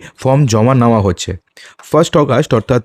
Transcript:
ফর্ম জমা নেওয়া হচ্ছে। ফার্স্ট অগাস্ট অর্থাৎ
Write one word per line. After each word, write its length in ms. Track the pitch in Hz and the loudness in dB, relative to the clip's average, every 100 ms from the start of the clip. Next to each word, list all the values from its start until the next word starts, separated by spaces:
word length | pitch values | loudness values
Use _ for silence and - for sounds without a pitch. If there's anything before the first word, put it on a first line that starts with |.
| - - | -6 -6
ফর্ম 280 | 131 139 131 | -2 0 2
জমা 300 | 110 117 131 | 2 2 2
নেওয়া 260 | 117 110 | 2 2
হচ্ছে। 360 | 95 87 - 90 _ - - - | 0 -4 -8 -12 _ -20 -20 -20
ফার্স্ট 340 | - 147 165 165 | -2 0 2 0
অগাস্ট 360 | 139 123 - | 0 -2 0
অর্থাৎ 300 | 117 - 123 | -2 0 -4